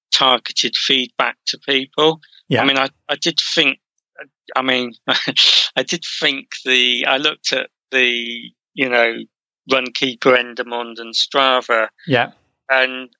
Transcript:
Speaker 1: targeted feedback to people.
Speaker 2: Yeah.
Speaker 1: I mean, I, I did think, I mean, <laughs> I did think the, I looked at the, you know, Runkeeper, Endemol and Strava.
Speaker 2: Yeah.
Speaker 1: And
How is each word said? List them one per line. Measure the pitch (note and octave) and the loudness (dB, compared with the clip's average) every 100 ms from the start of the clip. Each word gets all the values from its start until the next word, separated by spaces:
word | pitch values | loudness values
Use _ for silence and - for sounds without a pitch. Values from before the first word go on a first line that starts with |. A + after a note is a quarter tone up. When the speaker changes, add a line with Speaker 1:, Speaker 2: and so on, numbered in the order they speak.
| - | -4
Speaker 1:
targeted | - C3+ B2 - - A#2+ - | 2 4 2 0 -4 -2 -2
feedback | - C3+ A#2+ - B2 - - | 0 0 0 -2 -2 -2 -8
to | - | -6
people. | - C#3 C3+ - D#3 D#3+ _ - - | -2 -2 -2 2 2 2 _ -16 -2
Speaker 2:
Yeah. | A#2 | 0
Speaker 1:
I | C3+ | 2
mean, | C3+ | 2
I, | C3+ _ - | 0 _ -8
I | D3 | -4
did | E3+ E3 - | -4 -2 -2
think, | - C#3+ C3+ _ _ _ - D3 _ - | 0 0 0 _ _ _ -20 -20 _ -6
I | C3+ | -4
mean, | C3 B2+ B2 A2+ | 0 0 -2 -8
<laughs> | - | -2
I | B2+ - C3+ - - - - | -2 0 0 2 2 2 -2
did | C3 E3+ - - | -2 -4 -6 -4
think | D3+ C#3 - - | -2 -2 -8 -8
the, | C3 B2+ B2 B2 C#3+ | 0 2 2 0 0
I | C3+ | 0
looked | D3+ D3+ - | 0 -2 -4
at | C3+ - _ - | -4 -4 _ -4
the, | C3 B2 A#2+ A#2 A#2+ A#2+ _ _ | 0 2 0 -6 -10 -14 _ _
you | - C3 | -4 0
know, | B2 A#2 A2+ A2+ _ _ _ - | 2 2 0 -10 _ _ _ -2
Runkeeper, | C3 B2+ - C3 A#2 C#3 B2+ | -2 -2 -4 -4 0 4 4
Endemol | B2 A#2 A#2+ A#2+ A#2 A2+ | 2 -8 -6 -6 -8 -10
and | A#2 | -6
Strava. | A2 - C#3+ C3 B2+ B2 A2+ A2 _ - | -4 0 2 4 2 2 0 0 _ -2
Speaker 2:
Yeah. | B2 B2 - _ _ - | 0 0 -6 _ _ 0
Speaker 1:
And | C3 C3 C3 B2+ _ | 2 0 -4 -14 _